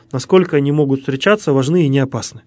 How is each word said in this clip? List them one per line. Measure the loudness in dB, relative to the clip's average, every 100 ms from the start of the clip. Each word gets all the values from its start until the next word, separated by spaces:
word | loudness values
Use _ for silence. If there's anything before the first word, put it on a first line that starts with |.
| _
насколько | -10 2 2 2 0
они | 0
могут | 0 0 -2
встречаться, | -4 -2 0 0 0
важны | 0 2 2 2
и |
не | 0
опасны. | 0 -4 -10 -14